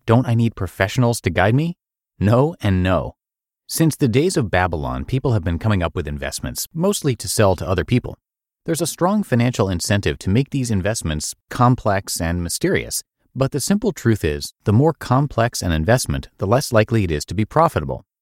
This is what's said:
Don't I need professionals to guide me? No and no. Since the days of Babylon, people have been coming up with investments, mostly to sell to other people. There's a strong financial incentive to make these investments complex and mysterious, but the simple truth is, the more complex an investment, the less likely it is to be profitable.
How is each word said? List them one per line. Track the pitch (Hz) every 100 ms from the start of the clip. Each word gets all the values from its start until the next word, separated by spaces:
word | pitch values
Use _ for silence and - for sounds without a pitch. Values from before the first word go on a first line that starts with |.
Don't | - 113 123
I |
need | 117 117 -
professionals | 92 - 95 - 120 120
to | 98
guide | 85 98
me? | 127 165 - _ _ _ -
No | 95 120 151 175
and | 104 92
no. | 90 85 60 - _ _ _ _ -
Since | - 165
the | - 139
days | 123 175 180
of | 101
Babylon, | 90 90 85 65 64
people | 67 131 139
have | 110
been | 85 85
coming | 110 101
up | 82
with | 85 76
investments, | 73 67 - 65 58 -
mostly | 160 190 208 147
to | 113 -
sell | - 101
to | 87 73
other | 90
people. | 78 123 - - _ _ _ _
There's | - 156
a | 165
strong | - 175 214
financial | 190 120 120 120 98
incentive | 87 - 101 90 71
to | -
make | 107 139
these | 143 120
investments | 101 92 113 82 78 - - _
complex | - 123 127 107 98 - -
and | 85 87
mysterious, | 85 - 175 143 57 - - _ _
but | 127 135
the | 143
simple | - 202 220
truth | - 117 107
is, | 80 73 - _
the | -
more | 104 156
complex | - - 131 147 - 117 -
an | 92
investment, | 78 80 127 - 69 - -
the | 95
less | 123 -
likely | 113 107 110
it | 90
is | 76 -
to |
be | 90
profitable. | 107 147 160 - 69 65 _ _